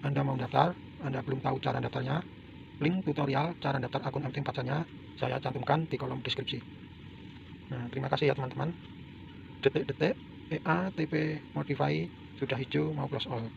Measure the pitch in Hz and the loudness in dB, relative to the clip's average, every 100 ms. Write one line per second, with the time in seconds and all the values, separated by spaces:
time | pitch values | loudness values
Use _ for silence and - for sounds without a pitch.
0 | 143 139 139 131 123 135 160 180 - - | 2 2 2 2 2 6 6 4 -10 -6
1 | 139 131 127 135 135 135 131 127 123 131 | -2 -2 0 0 2 2 2 2 0 0
2 | 127 151 - - - - - - 143 185 | 0 0 0 -12 -14 -14 -14 0 2 4
3 | 175 147 139 135 160 175 143 139 123 131 | 2 2 2 4 2 0 0 0 0 0
4 | 143 135 131 143 143 135 123 147 165 - | 0 -2 -2 -2 -2 0 0 0 -2 -8
5 | - - 127 127 139 127 123 147 160 135 | -12 -2 0 0 0 -2 4 4 4 -2
6 | 131 131 123 - - - - - - - | -2 -2 -2 -2 -2 -4 -6 -14 -14 -14
7 | - - - - - - - 127 120 135 | -14 -14 -14 -14 -14 -14 -6 -4 -4 -2
8 | 135 135 147 135 131 131 147 175 - - | 2 6 6 4 0 0 -2 -2 -10 -14
9 | - - - - - - - 220 - - | -12 -14 -14 -14 -14 2 4 4 0 2
10 | 185 - - - - 160 - 170 190 175 | 2 2 -6 -14 -4 -2 4 4 2 0
11 | 156 156 156 156 - - 147 139 143 156 | 0 2 0 -2 -4 -4 -2 2 4 2
12 | 170 - - - 131 123 127 147 156 151 | 0 -6 -14 -4 -2 0 2 2 2 0
13 | 135 127 - 123 113 | -2 -2 -2 -2 -4